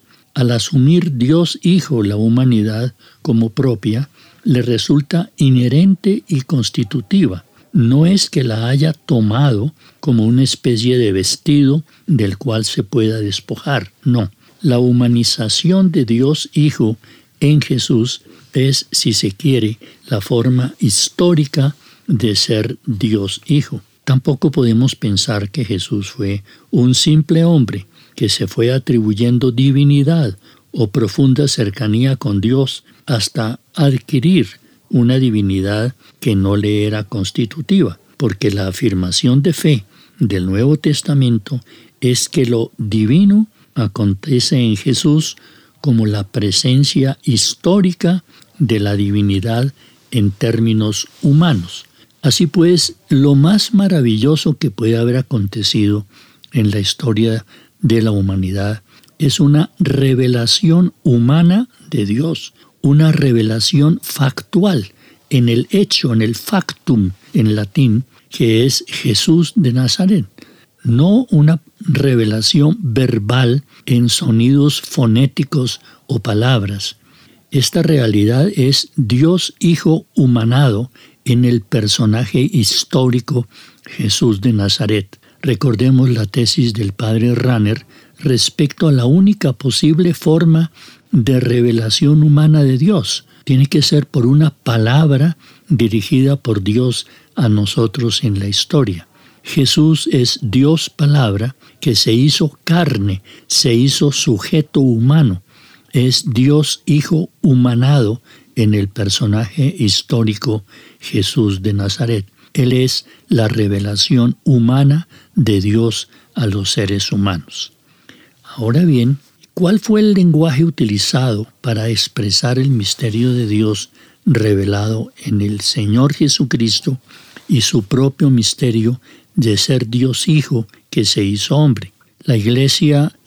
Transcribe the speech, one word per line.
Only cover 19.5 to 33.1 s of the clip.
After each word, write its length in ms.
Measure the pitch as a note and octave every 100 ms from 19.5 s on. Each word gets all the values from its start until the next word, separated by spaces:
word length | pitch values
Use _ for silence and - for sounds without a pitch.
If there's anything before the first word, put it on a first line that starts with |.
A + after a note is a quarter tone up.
| C3 G#2+ A2 - - -
la 140 | G#2+
forma 520 | - A#2+ B2 B2+ B2+ -
histórica 960 | D#3+ - - - F3 E3+ D3 - C#3 - _ _ -
de 300 | A2 A2+ G2
ser 400 | - G#2+ A2 - -
Dios 560 | G#2+ A2 G#2+ G2 - -
Hijo. 340 | D3 - G#2+ - _ -
Tampoco 460 | C3 - C3+ D#3
podemos 440 | C#3+ B2 A2+ C3 -
pensar 560 | A2+ G2 - G#2 G2+
que 140 | D#3 G2+
Jesús 440 | G2 - G#2 F#2+
fue 320 | - G2+ G2+ - - -
un 240 | A#2+ B2 B2+
simple 480 | - D#3 D3+ E3
hombre 440 | E3 E3 A2 G#2 - _ _ -
que 140 | G#2
se 180 | - -
fue 240 | - A#2
atribuyendo 800 | C3 - A#2+ G#2+ G#2 A#2+ B2 B2+
divinidad 840 | A#2+ C3+ C3+ C#3+ C#3+ C#3 E3 C3 F#2 _ _ _
o 160 | - A2
profunda 600 | C#3 A2 - C#3 C3 C#3+
cercanía 680 | - G#2 G2+ A2 A2 C3 C3+
con 240 | - G2+
Dios 460 | G#2+ C3 C3+ - _ _
hasta 540 | -